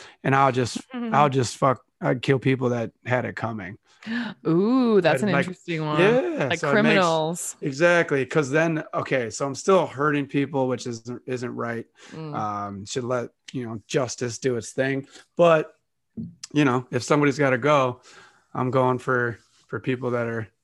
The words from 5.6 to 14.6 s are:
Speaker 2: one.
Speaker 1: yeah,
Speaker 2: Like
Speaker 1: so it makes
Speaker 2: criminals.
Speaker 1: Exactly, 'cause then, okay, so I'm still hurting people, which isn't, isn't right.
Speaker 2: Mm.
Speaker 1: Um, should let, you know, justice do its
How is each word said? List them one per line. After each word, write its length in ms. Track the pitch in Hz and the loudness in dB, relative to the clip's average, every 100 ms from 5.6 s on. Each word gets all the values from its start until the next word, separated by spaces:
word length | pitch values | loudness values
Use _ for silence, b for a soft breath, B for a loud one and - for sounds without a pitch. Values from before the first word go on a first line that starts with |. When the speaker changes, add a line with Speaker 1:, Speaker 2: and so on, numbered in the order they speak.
| - 165 156 | -8 -6 -2
Speaker 2:
one. 140 | 151 | 4
Speaker 1:
yeah, 480 | 185 240 359 302 139 | 4 4 0 -2 -2
Speaker 2:
Like 100 | 170 | 0
Speaker 1:
so 100 | 165 | 2
it 40 | |
makes 100 | - | 4
Speaker 2:
criminals. 720 | 151 - 180 165 156 175 - - | 4 4 4 2 0 -4 -8 -8
Speaker 1:
Exactly, 600 | 156 135 170 175 160 139 127 | -8 2 4 4 2 0 0
'cause 260 | 160 139 | -2 0
then, 320 | 143 165 156 - | 0 0 -2 -4
okay, 360 | 135 - 135 117 | -6 -2 -2 -2
so 160 | - 139 | -6 -6
I'm 80 | 131 | -6
still 320 | - 190 143 | 2 2 2
hurting 400 | 123 147 147 139 | 0 0 0 -2
people, 400 | 143 139 143 131 | -2 -2 0 0
which 180 | 123 127 | -2 -6
isn't, 360 | 117 117 123 - | -10 -10 -12 -8
isn't 300 | 127 120 120 | -6 -6 -8
right. 300 | 117 117 113 _ B | -6 -8 -10 _ B
Speaker 2:
Mm. 240 | 156 156 139 | -16 -10 -6
Speaker 1:
Um, 500 | 107 104 101 98 107 | -6 -6 -8 -10 -8
should 200 | - 120 | -8 -4
let, 240 | 127 117 _ - | -4 -6 _ -12
you 120 | - 120 | -10 -8
know, 160 | 113 - | -10 -4
justice 500 | 151 123 - 120 113 | -2 -2 -4 -8 -4
do 200 | 135 | -2
its 140 | 120 | -2